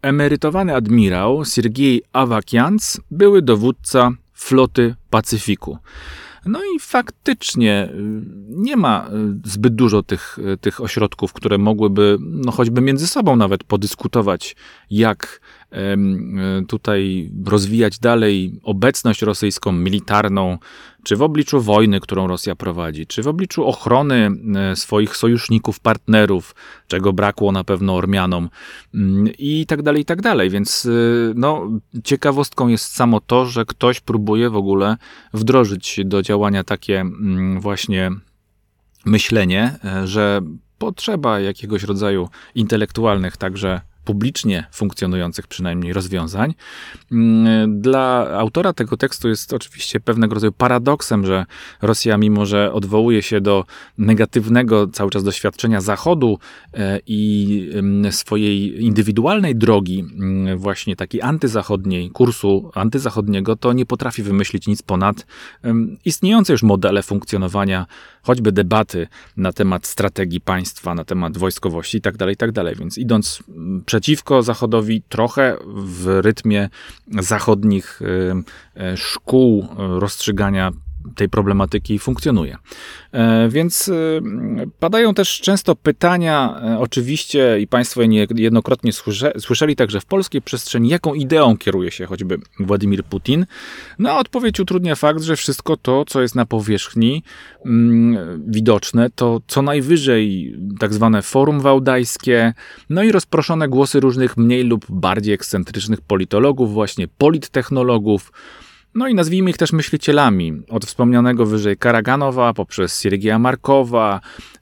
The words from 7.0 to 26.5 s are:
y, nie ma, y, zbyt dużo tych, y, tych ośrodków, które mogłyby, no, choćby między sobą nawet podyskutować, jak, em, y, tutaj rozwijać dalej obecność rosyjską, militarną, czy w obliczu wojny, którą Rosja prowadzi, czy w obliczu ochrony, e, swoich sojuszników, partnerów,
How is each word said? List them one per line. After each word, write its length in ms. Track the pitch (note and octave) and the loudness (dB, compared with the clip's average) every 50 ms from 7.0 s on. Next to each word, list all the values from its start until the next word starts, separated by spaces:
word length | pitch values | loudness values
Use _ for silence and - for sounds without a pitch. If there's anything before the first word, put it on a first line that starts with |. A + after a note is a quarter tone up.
| A#3+ - - _ _ - C4 - - - - - A#2+ G#2+ G#2 G2+ G2 - C2+ | -2 -2 -10 _ _ -2 -2 -2 -4 -6 0 2 2 2 2 2 0 -4 -6
y, 300 | F2 G2+ G#2+ G#2+ G#2+ A2+ - - G2 G3 G#3+ | -8 -8 -6 -6 -8 -10 -12 -16 -18 -18 -14
nie 280 | A#2 E3+ G3+ B3+ D4+ | -6 -4 -4 -2 0
ma, 320 | B3 F#3 C3+ A2 - - - G2 G#2+ G#2+ G#2 G2 G2+ - | 2 2 2 2 0 -2 -6 -6 -4 -2 -2 -4 -4 -8
y, 20 | G#2+ | -8
zbyt 260 | F#2+ G#2 G#2 A#2+ A2+ | -6 0 2 2 4
dużo 280 | A2 B2+ A#2 G2+ G#2 F#2+ | 4 2 4 4 2 0
tych, 360 | - G2+ - - - - - F#2+ G2 G2 | 0 -6 -6 -6 -12 -12 -10 -6 -6 -6
y, 20 | |
tych 240 | F#2 - G#2 - - | -2 -4 -4 -4 -4
ośrodków, 520 | A#2+ G#2+ - A2 A2 G2+ - - - F#2+ - | -8 -6 -2 -2 -2 -2 -2 -4 -6 -6 -6
które 260 | - - G#2+ G#2 G2 | -4 -2 0 0 2
mogłyby, 600 | G2+ G#2+ A2 G#2 G#2+ G#2 G2 G2+ G#2 G#2 G2+ G2+ | 2 2 2 2 2 2 2 4 4 4 4 2
no, 320 | - E3 E3 D3+ C3 B2 A#2 | 0 -6 -6 -4 -4 -4 0
choćby 280 | - B2 A#2 A#2 B2 | 0 0 2 2 2
między 260 | B2+ C3+ C3+ C3+ D#3+ | 2 2 2 0 -2
sobą 300 | E3+ - D4 A3+ F3 C3+ | -2 -2 0 2 4 4
nawet 280 | A#2+ G#2+ F#2+ G2 F#2+ - | 4 4 2 0 -2 -2
podyskutować, 920 | _ G#2 G2+ G2 G2+ - - - - - B2 G#2+ G2 F2+ F2 - - - _ - - - - _ _ | _ -2 -2 -2 -4 -6 -6 -8 -4 -2 0 0 0 -2 -2 -4 -12 -16 _ -20 -20 -20 -20 _ _
jak, 500 | G2+ G#2 A2+ A2+ G#2 - - - - - _ - - _ - _ | 0 2 2 2 2 -2 -8 -16 -16 -20 _ -20 -20 _ -20 _
em, 680 | - - G2 G2 G2+ G2 G2+ G2 F#2+ F2+ - A#1+ G2 G2 | -10 -8 -4 -2 0 0 0 0 0 -2 -4 -6 -6 -4
y, 280 | F#2+ F#2+ F#2+ F#2+ F#2+ | -4 -2 -2 -2 -4
tutaj 640 | - - G#2+ - - G#2 G2 G2 G2 F#2 F#2 E2 - G2 G#2 F#2+ | -4 -6 -6 -4 -2 -2 0 0 -2 -4 -4 -6 -8 -10 -8 -4
rozwijać 520 | G2 G2+ G#2 G2 G2 G#2+ A#2 A#2 G#2 G2 - | 0 2 2 2 2 2 2 2 0 0 0
dalej 600 | - A#2+ A#2+ A#2 A2 G#2+ G2+ G2 F#2 F#2 - - - | 0 2 2 4 2 2 2 0 -2 -4 -6 -10 -6
obecność 600 | - G2+ G2 G#2 C3+ C3+ - - A#2+ G#2+ - - | -6 -2 0 2 0 0 2 0 -2 0 0 0
rosyjską, 500 | G#2+ G#2 - - G#2 F#2+ - - G#2 F#2 | -2 -2 0 -2 -2 -2 -2 -4 -2 -2
militarną, 840 | F2 F2+ F#2+ F#2+ G#2 F2 - G2+ G#2 G#2+ G#2 G2 G2 F#2+ F#2 F2+ E2+ - - - - - - _ _ _ - | 0 0 0 -2 -2 -4 0 0 0 0 2 0 0 0 0 -2 -6 -8 -16 -20 -20 -20 -20 _ _ _ -2
czy 80 | G#2+ | 0
w 60 | G#2 C#3 | 2 2
obliczu 380 | D#3+ D3+ D3+ D3 - - C#3 | 0 2 0 -2 2 0 0
wojny, 400 | A#2 G#2 G#2 G#2 A2+ G#2+ G2 G2 | 2 4 4 6 6 4 4 0
którą 260 | - - G2+ F#2 F#2+ | -2 -4 -4 -2 -2
Rosja 300 | F2+ F2+ E2+ - G2+ F2+ | -2 -4 -4 -6 -8 -8
prowadzi, 500 | - - F#2 E2+ E2+ E2+ E2 D#2 D#2 D#2+ | -6 -6 -6 -6 -4 -6 -6 -6 -10 -10
czy 160 | - - - A2 | -10 -8 -4 -4
w 60 | C#3 | -2
obliczu 380 | D#3 E3+ F#3+ F#3 - - D#3+ | -2 -2 -4 -4 -2 -2 0
ochrony, 640 | - C3 - - - B2 B2+ D3 C#3+ C3 B2 A2 G#2 G2 E2+ - A2 G2+ | 0 -2 -2 0 2 2 2 2 2 2 2 2 2 0 -4 -4 -4 -2
e, 200 | G2 G2 F#2+ F#2+ | -2 0 -2 -2
swoich 400 | - - - - G#2 G#2+ G#2 - | -4 -4 -2 0 0 0 0 -2
sojuszników, 640 | - - A#2 A#2+ A#2 - - A2+ A2 - - G#2 - | 0 2 2 2 2 0 0 0 0 0 -2 -6 -2
partnerów, 760 | _ A#2 A2 - - - A2 A2 G#2+ F#2+ G2 F2+ E2 - | _ 0 0 0 0 2 4 4 4 4 2 -2 -4 -8